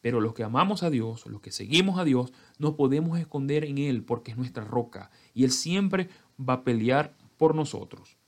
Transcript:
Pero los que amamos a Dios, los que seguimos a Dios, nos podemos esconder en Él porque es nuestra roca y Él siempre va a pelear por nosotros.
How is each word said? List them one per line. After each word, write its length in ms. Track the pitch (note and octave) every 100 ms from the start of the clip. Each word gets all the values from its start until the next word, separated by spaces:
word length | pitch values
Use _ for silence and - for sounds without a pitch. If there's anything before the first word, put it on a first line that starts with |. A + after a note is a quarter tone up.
Pero 200 | A#2+ A#2+
los 100 | A2
que 120 | A2+
amamos 380 | A2 B2 F#3+ G3
a 60 | F3
Dios, 380 | C3+ A2+ A2+ A2+
los 160 | G#2+
que 100 | -
seguimos 460 | - G2+ D#3 F#3+ F#3
a 60 |
Dios, 280 | E3 B2+ B2+ - - _
nos 140 | D3+
podemos 460 | D3+ C3+ C#3+ E3 E3
esconder 460 | D#3+ C#3+ C#3 D3+ D3+
en 100 | C#3
Él 260 | C#3+ A#2+
porque 280 | - A#2 -
es 80 | A2+
nuestra 260 | B2+ -
roca 460 | A2 A#2+ A#2 F#2+ G#2 _ _
y 100 | A#2
Él 60 | C3
siempre 580 | B2+ D#3+ F#3+ G3 F#3+ F#3 - _ -
va 160 | C3
a 100 | B2+
pelear 500 | B2+ A#2 A2+ C3+ D3+ _ - _
por 180 | D#3+
nosotros. 600 | D#3 D3 G#2 F#2+ - - _